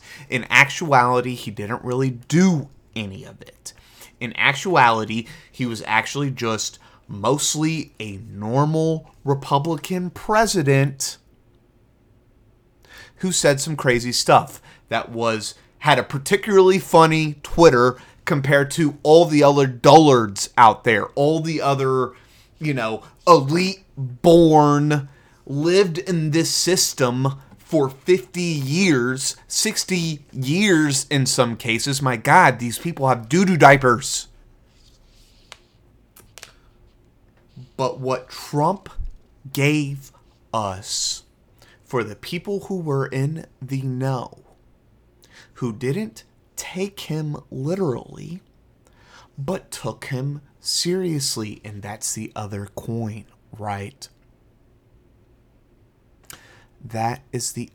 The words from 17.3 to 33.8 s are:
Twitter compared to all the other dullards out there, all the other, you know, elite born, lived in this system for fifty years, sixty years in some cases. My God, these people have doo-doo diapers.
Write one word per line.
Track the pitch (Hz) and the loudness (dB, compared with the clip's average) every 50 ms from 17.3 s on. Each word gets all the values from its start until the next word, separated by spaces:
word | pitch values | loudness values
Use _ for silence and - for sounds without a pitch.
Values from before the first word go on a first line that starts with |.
| 147 - - | -6 -8 -12
Twitter | - - 170 170 160 135 120 123 127 123 - - - - _ - | -4 2 6 6 8 8 6 4 2 0 -2 -12 -20 -20 _ -6
compared | - 170 143 135 135 143 143 139 139 | -4 -4 -2 0 2 2 2 2 0
to | - 170 160 143 139 - - | -2 -2 -2 -2 -2 -2 4
all | 151 156 170 175 | 6 8 8 8
the | 156 151 147 143 | 6 4 4 6
other | 143 143 143 139 131 | 6 6 4 2 0
dullards | 123 117 - 143 143 165 160 147 131 120 113 104 98 - - - - 120 | 0 2 6 10 10 10 10 8 6 4 4 0 -4 -8 -8 -2 4 8
out | 120 110 101 - - | 8 8 6 4 2
there, | 120 110 101 - - - | 0 0 0 0 -4 -2
all | 139 143 151 160 160 | 0 0 2 0 0
the | 156 165 156 147 | -2 -4 -4 -2
other, | - 139 135 131 135 131 131 131 123 127 - - _ _ _ _ _ _ _ - | -2 0 0 0 0 0 0 0 -2 -4 -6 -14 _ _ _ _ _ _ _ -8
you | 160 151 139 | -6 -4 -4
know, | 123 113 110 110 101 - - _ _ - 180 | -2 -4 -4 -6 -8 -10 -14 _ _ 4 6
elite | 170 151 135 135 156 180 185 190 190 - _ _ - 143 | 6 6 6 2 0 0 0 -2 -4 -8 _ _ -14 -12
born, | 131 123 123 - - 175 170 175 170 160 156 151 147 147 147 143 147 151 151 143 139 139 - _ _ _ _ _ - | -10 -10 -6 0 4 6 8 8 8 8 6 6 6 6 4 4 2 2 0 -2 -2 -6 -14 _ _ _ _ _ -14
lived | - 139 143 151 170 180 196 202 175 156 180 | -8 -6 -2 0 2 4 4 2 2 0 -8
in | - - 175 165 156 156 | -6 -4 -2 -2 -2 0
this | 147 165 156 - - | 0 0 0 0 -2
system | - - 170 185 180 - - - - 135 123 123 127 135 139 135 - - - - - | -2 0 0 0 0 0 -2 -2 -2 -2 -2 0 0 -2 -4 -4 -6 -14 -20 -20 -20
for | _ - 165 156 135 131 | _ -4 -2 0 0 -2
fifty | 135 - - - 185 185 185 - - 175 | -4 -6 0 0 0 0 0 -6 -8 -6
years, | 175 170 160 147 135 131 151 180 196 180 147 123 120 127 131 131 - - - - - - | -4 -4 -4 -4 -4 -2 0 0 2 2 2 2 0 -2 -4 -4 -6 -8 -8 -10 -12 -8
sixty | - - - 214 - - - - 185 175 170 165 151 143 - _ | -6 -4 -4 -4 -4 -6 -6 -4 -4 -4 -4 -4 -6 -8 -12 _
years | - 127 127 131 156 190 214 208 170 156 156 147 135 135 - - | -10 -8 -4 -2 0 0 2 4 4 4 4 2 0 -2 -4 -2
in | 147 139 127 | -2 -2 0
some | - - 139 123 120 113 - | 0 0 0 0 0 -2 -6
cases. | - 120 113 113 - 143 135 139 | -4 -4 -4 -2 -2 -4 -4 -2
My | 143 131 123 113 | -2 -2 -2 -2
God, | 110 139 151 185 175 143 120 113 | 2 4 6 6 6 4 2 0
these | 120 120 110 - | -4 -8 -8 -6
people | - 165 165 - 135 131 | -8 -8 -6 -2 0 0
have | 120 117 113 113 | 0 -2 -2 -2
doo-doo | 143 180 202 185 185 147 | 0 2 2 2 4 6
diapers. | 151 139 143 139 | 8 8 8 8